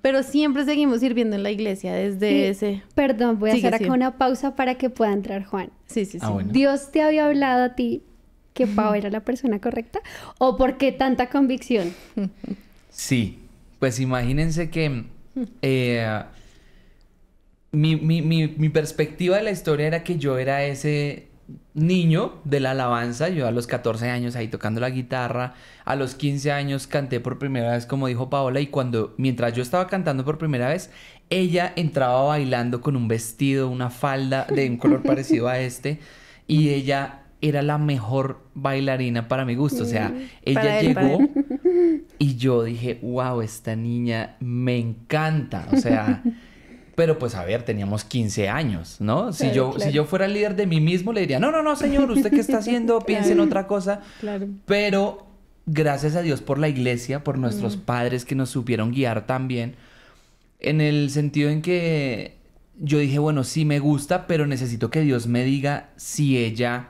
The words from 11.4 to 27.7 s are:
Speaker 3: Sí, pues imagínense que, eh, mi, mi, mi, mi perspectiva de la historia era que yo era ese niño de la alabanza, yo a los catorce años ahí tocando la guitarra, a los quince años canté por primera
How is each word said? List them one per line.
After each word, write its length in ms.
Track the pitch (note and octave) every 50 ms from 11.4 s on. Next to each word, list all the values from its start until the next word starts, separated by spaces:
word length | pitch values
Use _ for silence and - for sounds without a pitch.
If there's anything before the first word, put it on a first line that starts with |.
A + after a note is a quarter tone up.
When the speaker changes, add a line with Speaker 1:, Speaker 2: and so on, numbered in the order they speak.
| C#4 B3 C4 - - - B3 G#3 F3 F3 F3+ - - - - G#3+ G3+ F#3+ - - - - G3 - - - - - _ -
Speaker 3:
Sí, 480 | - - - - C3+ B2 G#2+ F#2 - - - - - - - - - _
pues 200 | C3+ C3 A2 B2+
imagínense 680 | C3+ B2+ B2+ B2+ A#2+ B2 C3+ D3 D#3+ E3 D3+ E3 E3+ D#3
que, 360 | - E3 D#3+ D3 C3+ A#2 A2 - - - - - - C3+ A#2+ G2 - -
eh, 600 | - C3+ C3 C3 B2+ B2 A#2+ A#2 A2+ A2 G#2+ G#2 - - - - - - - - - - - - _ - _ _ - _ _ _ - _ _ _ _ _ _ _ _ _
mi, 240 | - D3+ D3+ D#3+ D#3+
mi, 260 | D3+ D#3 D#3 E3 E3+
mi, 260 | D3 D#3+ E3 D#3+ D#3 D3+
mi 200 | D#3 D3 D#3 D#3
perspectiva 680 | D3+ D#3+ D3+ D3 - - D#3 D3+ - - F3+ F3+ F#3+ G#3
de 40 |
la 80 | A3 G#3+
historia 360 | G3 - - E3 D3+ C#3+ D3+
era 180 | D#3 E3 E3 E3
que 120 | - F3 D#3
yo 200 | C#3 C#3+ C3 B2+
era 260 | B2+ C3+ C#3 C#3 C#3+
ese 640 | C#3+ C#3 C3+ - D3+ D3 D3 C#3+ C#3+ C3 - - - - - - - - - _ _ _
niño 680 | D3 D#3+ E3+ F#3 F#3 E3+ E3 D#3 F3 A#3 F#4 - - -
de 160 | D3 C#3 C#3+
la 100 | C3 C3
alabanza, 560 | C3+ C3+ B2+ B2 A#2+ A#2 A#2+ A#2+ A#2+ B2 D3+ F3+
yo 180 | F#3+ D#3 B2+
a 40 | A2+
los 160 | A2+ A#2+ A#2
catorce 420 | - - A#2 - A#2 A2 A2 A#2 B2
años 260 | B2 B2 B2 A#2+ A#2+
ahí 120 | B2 A2 A2
tocando 320 | - - - G#2+ A2 A2+
la 100 | B2 B2+
guitarra, 640 | B2+ C3 B2 A#2+ C3 B2+ B2 A#2 A2+ B2 B2 B2 - - - - - - -
a 120 | - C3+
los 180 | C#3 C3+ B2+ -
quince 380 | - D3 C#3+ C#3 C#3+ C3+ D3+
años 340 | C#3+ C#3+ C#3+ C#3 C#3 C3+ -
canté 340 | - - D3 C#3 C3 C3 A#2
por 180 | A#2+ B2+ B2 -
primera 340 | C#3+ C#3 C3+ B2 A#2 A#2